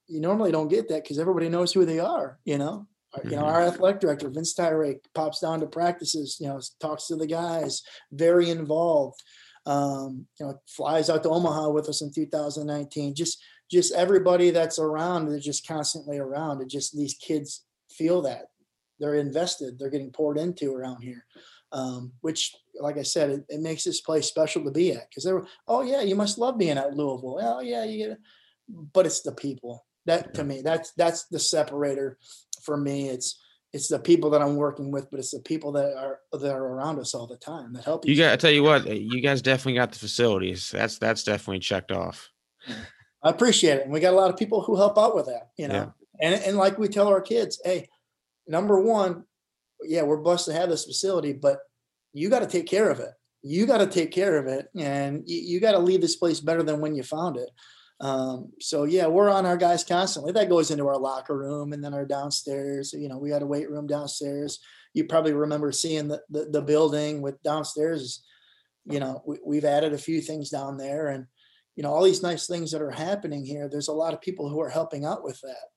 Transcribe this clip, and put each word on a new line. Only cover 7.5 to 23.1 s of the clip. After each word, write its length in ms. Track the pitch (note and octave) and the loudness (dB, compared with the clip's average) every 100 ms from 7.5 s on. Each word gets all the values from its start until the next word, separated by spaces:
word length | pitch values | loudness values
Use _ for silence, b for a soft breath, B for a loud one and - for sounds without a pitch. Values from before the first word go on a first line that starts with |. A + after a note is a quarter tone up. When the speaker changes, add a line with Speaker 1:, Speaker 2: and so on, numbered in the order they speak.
| E3 C#3+ - B B B | -4 -4 -6 B B B
Speaker 1:
very 400 | C#3+ E3 F3 E3+ | 2 6 6 6
involved. 720 | E3 D3 D#3 E3+ D3+ C3 - b b b b D3+ | 0 0 2 4 4 2 -6 b b b b -2
Um, 600 | C#3+ C#3+ C3+ C3+ C3 - _ | 0 0 -2 -6 -10 -14 _
you 60 | C#3 | -10
know, 140 | C#3 _ | -10 _
flies 420 | - C#3+ D#3+ D#3 | -6 0 0 2
out 140 | D#3+ | 2
to 80 | D#3+ | 2
Omaha 400 | E3+ E3+ D3+ D3+ | 2 2 0 0
with 180 | D3+ D3 | 0 -2
us 140 | C#3+ | -6
in 100 | D3 | -6
two 140 | D#3+ D3+ | -4 -4
thousand 400 | D#3 D3 D3+ D3 | -2 -4 -6 -6
nineteen. 480 | D3 C#3+ D3+ C#3+ | -6 -6 -6 -6
Just, 260 | C#3 E3 - b b _ | -4 -4 -6 b b _
just 240 | F3 F3+ | 2 4
everybody 560 | F3 F3+ F#3+ F3+ F3+ F3 | 2 4 6 6 6 6
that's 300 | E3 D#3+ - | 4 2 0
around, 480 | D#3 D#3 E3+ F3 D3+ | -2 -2 -2 -2 -2
they're 100 | D3 | -4
just 260 | C#3+ C#3 | -4 -6
constantly 540 | - D#3 D3 D#3+ C#3+ C#3+ | -6 -4 -4 -6 -6 -6
around. 420 | C3+ C#3+ D#3+ C3+ | -4 -4 -4 -6
It 80 | C3 | -6
just, 280 | C#3+ - D3 | -6 -6 -4
these 180 | C#3+ | -6
kids 500 | - - D#3 C#3+ - _ _ _ | -6 -4 -4 -4 -14 _ _ _
feel 320 | - D#3+ F3+ | -4 0 2
that. 240 | C#3 A#2 - _ _ _ _ - | 0 -6 -14 _ _ _ _ -8
They're 160 | D3 | -2
invested. 640 | D3 C#3+ D3 F3 - C3+ B2+ | 0 0 -2 -2 -4 -10 -8
They're 120 | C#3 | -6
getting 200 | C#3+ C3 | -6 -8
poured 260 | - D3+ D3 | -2 -2 0
into 380 | F3 F3 C#3+ | -4 -4 -6
around 280 | C3 B2+ B2 | -4 -8 -10
here, 220 | B2 A#2+ _ b b b b | -14 -16 _ b b b b
um, 420 | C#3 C3 B2 B2+ - | -8 -6 -6 -12 -8
which, 320 | D#3+ D#3+ - - _ - | -6 -4 -6 -8 _ -6
like 180 | D3 D3 | -4 -4
I 40 | |
said, 280 | C3+ | -2